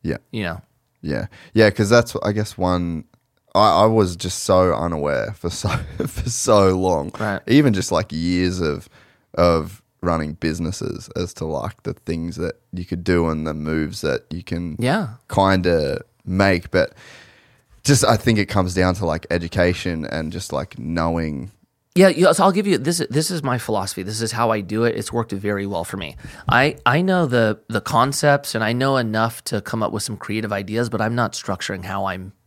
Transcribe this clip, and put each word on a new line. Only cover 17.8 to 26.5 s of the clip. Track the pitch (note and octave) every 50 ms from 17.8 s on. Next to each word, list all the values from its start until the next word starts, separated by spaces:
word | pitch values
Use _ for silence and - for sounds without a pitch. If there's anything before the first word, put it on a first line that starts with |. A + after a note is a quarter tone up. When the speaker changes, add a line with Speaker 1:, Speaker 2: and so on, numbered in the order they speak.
| _
Speaker 1:
just, | - C#3+ B2+ -
I | A2+ A#2
think | G#2+ - B2+ A2+ G#2
it | G2+
comes | - - G2+ F#2 F2+ F2+
down | F#2 F#2 F#2 F#2
to, | F#2 G2+ E2
like, | D#2 E2 - -
education | - F2 E2+ E2+ - G2 F2+ F2+ F2+ - - F2+ F2 D#2+ D#2
and | - - D#2 D#2+ D#2
just, | D#2+ F2+ F2 - -
like, | C#2 C#2 - - -
knowing. | A#1+ D2 E2 E2+ E2 E2 E2 E2 E2 D#2 D2+ C2+ C2+ G2 _ _ _ _ _ _ _ _ _
Speaker 2:
Yeah, | F3 F#3 F#3+
you | D#3 D3+ F3
know, | F3 B2+
so | - F#3
I'll | G3
give | F#3 F#3+ G3+ G3+
you | F#3 A#2
this. | C3 D3 F3 E3+ D#3+ -
This | A#2 D3 D#3+ -
is | F#3 E3
my | C#3+ C3+ B2 B2
philosophy. | - - A2+ G2+ F#2+ G2 - - F#2+
This | G2 G#2+ A2
is | A2+ G#2+
how | - A2+ A#2 A#2
I | A2+ G#2+
do | G2+ F2 G#2 A2 A#2
it. | A#2 -
It's | - A2 -
worked | - A#2 A2+ -
very | - G2 G2 G2+ G#2 G2 G2+
well | G2 G2+ E2+ E2
for | - - F#2+
me. | F2+ D2+ - - - - - - -
I, | -